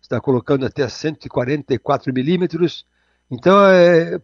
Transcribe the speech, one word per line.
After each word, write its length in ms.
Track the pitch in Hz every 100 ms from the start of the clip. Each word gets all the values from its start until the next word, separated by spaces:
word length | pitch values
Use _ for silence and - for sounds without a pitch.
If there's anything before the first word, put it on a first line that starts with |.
está 180 | _ 123
colocando 460 | - 127 - 143 127
até 220 | - 110
cento 360 | - 156 151 117
e 40 |
quarenta 440 | - 123 151 139
e 60 | 120
quatro 340 | - 139 -
milímetros, 720 | 127 131 180 180 165 170 - _ _ _ _ _
então 340 | 123 - 196 196
é 560 | 185 175 170 170 175